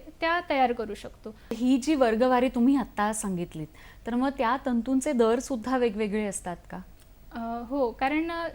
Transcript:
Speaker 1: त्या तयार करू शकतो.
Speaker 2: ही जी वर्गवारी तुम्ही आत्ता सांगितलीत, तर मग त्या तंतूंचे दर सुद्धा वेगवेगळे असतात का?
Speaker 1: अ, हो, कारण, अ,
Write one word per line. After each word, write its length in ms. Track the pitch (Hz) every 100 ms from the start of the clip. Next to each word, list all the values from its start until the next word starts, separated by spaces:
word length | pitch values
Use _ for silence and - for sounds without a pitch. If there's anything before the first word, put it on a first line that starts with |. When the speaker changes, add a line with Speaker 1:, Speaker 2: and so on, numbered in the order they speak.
| - -
Speaker 1:
त्या 200 | 330 349 349
तयार 240 | 277 254
करू 200 | 240 214
शकतो. 420 | 208 - - 220 214 -
Speaker 2:
ही 240 | 220 247 269
जी 180 | 262 311
वर्गवारी 540 | 240 220 254 254 262
तुम्ही 260 | 247 240 277
आत्ता 380 | - - 208
सांगितलीत, 540 | 220 202 180 170 160 156 - - - -
तर 80 | 240
मग 140 | 269
त्या 280 | 269 226 262 269
तंतूंचे 480 | 240 226 269 302
दर 260 | 247 226 240
सुद्धा 380 | - 262 254 262
वेगवेगळे 480 | 240 202 214 214 208
असतात 320 | 190 185 170 -
का? 100 | 180 185 - - - -
Speaker 1:
अ, 300 | 233 226 233 233
हो, 240 | 285 240
कारण, 400 | 226 269 302 330
अ, 160 | 339 339